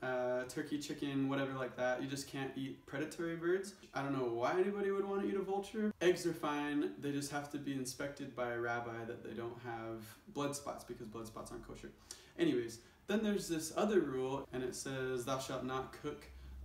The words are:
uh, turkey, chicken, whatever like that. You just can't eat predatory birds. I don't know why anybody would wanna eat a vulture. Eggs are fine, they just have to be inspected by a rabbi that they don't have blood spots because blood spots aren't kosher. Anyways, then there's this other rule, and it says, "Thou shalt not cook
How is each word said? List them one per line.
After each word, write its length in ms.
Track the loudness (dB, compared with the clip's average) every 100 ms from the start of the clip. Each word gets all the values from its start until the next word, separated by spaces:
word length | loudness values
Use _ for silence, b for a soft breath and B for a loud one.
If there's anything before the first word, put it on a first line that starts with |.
uh, 440 | 0 2 2 2
turkey, 340 | 0 -4 -2 -2
chicken, 500 | -2 -4 0 2 4
whatever 260 | 4 0
like 220 | 0 -2 0
that. 240 | 2 2
You 80 | 0
just 200 | -4 -4
can't 240 | -4 -4 -2
eat 300 | -4 -6 -6
predatory 480 | -4 -4 -2 -4
birds. 400 | 0 2 2 0 -10 B
I 80 | -4
don't 140 | 0 2
know 160 | 2
why 280 | 2 4 4
anybody 320 | 4 2 2
would 160 | 2 2
wanna 180 | 2 2
eat 80 |
a 80 | 2
vulture. 500 | 0 0 -2 0 0 4
Eggs 240 | 4 4
are 80 | 2
fine, 600 | 0 0 0 2 2 2 0
they 100 | -2
just 220 | 0 0
have 180 | -2 -4
to 80 | -4
be 140 | -2
inspected 640 | -2 -2 -2 -4 -4 -6 -2
by 140 | -2
a 100 | 0
rabbi 440 | 0 0 -2 -4 -6
that 180 | -6
they 100 | -8
don't 240 | -6 -6 -6
have 400 | -6 -6 -4 -6 -10 -14 -10
blood 260 | -2 -2
spots 300 | -2 -6 -8
because 240 | -8 -10 -8
blood 180 | -8 -8
spots 240 | -10 -10
aren't 160 | -10 -10
kosher. 240 | -12 -12 -14 B B B 4
Anyways, 400 | 6 6 2 -4 B B 2
then 160 | 4
there's 240 | 4 4 2
this 240 | 0 0 4
other 240 | 6 6
rule, 460 | 6 4 2 0 -2
and 100 | -2
it 140 | -2 -2
says, 480 | -4 -2 0 0
"Thou 140 | 0 0
shalt 260 | 0 -2
not 280 | -2 -2 -4
cook 320 | -6 -6 -6 -10 B B B